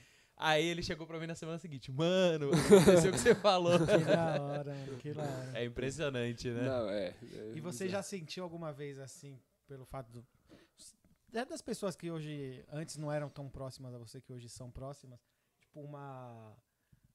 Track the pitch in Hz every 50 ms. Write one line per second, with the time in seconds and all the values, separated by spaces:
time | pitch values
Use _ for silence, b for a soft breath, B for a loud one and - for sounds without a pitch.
0 | b b b b b b b _ - 156 156 151 160 170 175 170 175 - 180 156
1 | 165 160 165 160 160 160 165 - - 160 165 165 - 175 147 131 - - 131 131
2 | 160 170 185 185 185 180 165 156 147 139 170 156 139 - 214 190 160 202 190 175
3 | 165 190 180 - - 240 220 - - 208 190 180 175 170 175 175 165 156 208 -
4 | 262 160 202 175 165 160 151 147 143 143 143 143 143 139 143 139 135 135 139 123
5 | 127 147 147 151 151 143 135 127 127 131 131 113 120 120 117 123 123 135 135 139
6 | 165 143 131 123 120 120 120 113 - 127 120 117 123 127 131 123 113 101 98 104
7 | 95 90 82 - 120 - 85 - 107 110 113 156 151 175 175 123 190 185 180 202
8 | 185 - 202 196 160 147 - - 185 175 165 170 165 156 147 135 147 143 139 135
9 | 135 127 - - - 143 139 123 _ _ _ _ _ _ 139 131 127 - - 135
10 | 127 117 117 120 117 _ _ _ _ B B B B B B _ - - - _
11 | _ _ _ _ _ _ - 220 247 285 330 294 - - 226 - - 196 170 -
12 | - 170 170 160 151 151 151 147 139 131 127 131 143 - - 147 165 160 - 143
13 | 156 147 147 151 147 139 - - 143 139 - - 135 131 123 - 135 127 123 123
14 | 117 110 - 135 123 _ 131 123 117 117 - - 131 123 117 - 131 135 143 -
15 | - 131 123 117 _ _ _ _ _ _ _ _ _ _ _ 151 143 147 147 143
16 | 143 139 135 131 127 123 117 113 110 107 107 - _ _ _ _ _ _ _ _
17 | _ _ _